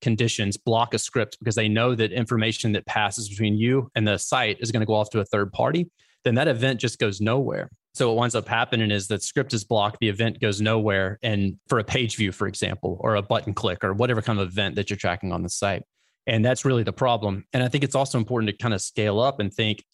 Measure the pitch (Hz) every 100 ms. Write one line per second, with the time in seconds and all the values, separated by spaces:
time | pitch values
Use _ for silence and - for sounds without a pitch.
0 | 123 110 117 - 101 98 - 113 117 113
1 | - 123 107 - 104 113 107 107 120 120
2 | 110 95 113 120 110 110 117 104 - 110
3 | 104 110 104 101 107 104 117 135 123 120
4 | 107 98 - 131 113 98 113 113 107 107
5 | 104 110 98 104 101 - 123 165 175 _
6 | _ _ 127 117 156 120 135 120 120 -
7 | 110 98 107 127 120 - - - _ -
8 | 123 113 120 113 - 117 123 117 107 104
9 | 95 101 - - 127 117 - 110 101 -
10 | 110 101 113 104 110 101 107 113 107 98
11 | 95 101 117 104 98 - - 120 104 131
12 | 117 - 101 - 104 - 92 98 92 90
13 | 113 104 101 117 - 95 104 90 98 101
14 | 123 113 110 104 95 95 98 98 98 101
15 | 92 87 95 87 87 - 98 92 - _
16 | _ _ - 113 117 127 139 123 110 -
17 | 131 117 104 98 - 131 123 143 135 -
18 | 139 131 107 123 107 - 120 98 - -
19 | 107 101 131 135 101 - 110 104 -